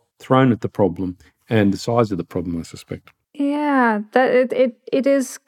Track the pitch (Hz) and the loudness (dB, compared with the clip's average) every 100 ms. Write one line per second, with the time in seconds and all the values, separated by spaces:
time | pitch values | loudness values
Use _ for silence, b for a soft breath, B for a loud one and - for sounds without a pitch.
0 | _ _ - 131 131 107 - - 95 87 | _ _ 0 4 4 2 -4 -2 -2 -2
1 | 92 90 b b - 113 98 95 - 117 | -8 -10 b b -2 2 2 0 -2 0
2 | 104 90 82 92 85 85 76 - - 95 | 0 -2 -6 -6 -6 -6 -8 -16 -14 -14
3 | _ _ _ - 285 294 294 269 233 208 | _ _ _ -6 -4 -2 0 2 2 0
4 | 214 254 262 247 254 - 254 - - 269 | 0 0 2 2 0 0 -2 -2 -4 -2
5 | 269 277 247 - | 2 0 -2 -10